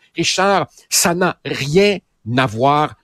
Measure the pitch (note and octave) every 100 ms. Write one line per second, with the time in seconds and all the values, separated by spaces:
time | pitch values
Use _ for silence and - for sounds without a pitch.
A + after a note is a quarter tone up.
0 | _ - E3 - G3 F#3+ C#3+ - _ -
1 | F3+ F3 F3+ - C#3+ C3+ C#3 E3+ G3+ F#3+
2 | - _ G#2+ B2 C3 A2 C3+ D3 D3+ -